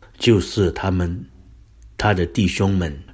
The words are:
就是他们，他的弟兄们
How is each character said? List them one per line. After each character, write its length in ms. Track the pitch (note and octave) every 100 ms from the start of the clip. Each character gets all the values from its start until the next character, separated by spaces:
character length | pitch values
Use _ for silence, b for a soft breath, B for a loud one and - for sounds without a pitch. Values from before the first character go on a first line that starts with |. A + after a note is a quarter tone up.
| B -
就 200 | A#2+ G#2
是 280 | - G#2+ F2+
他 200 | - F#2+
们， 340 | F#2 F2 F2 - - - - - - - -
他 160 | G#2+
的 120 | F#2 E2+
弟 220 | - F#2
兄 260 | - G2 F#2+
们 200 | E2 C#2 -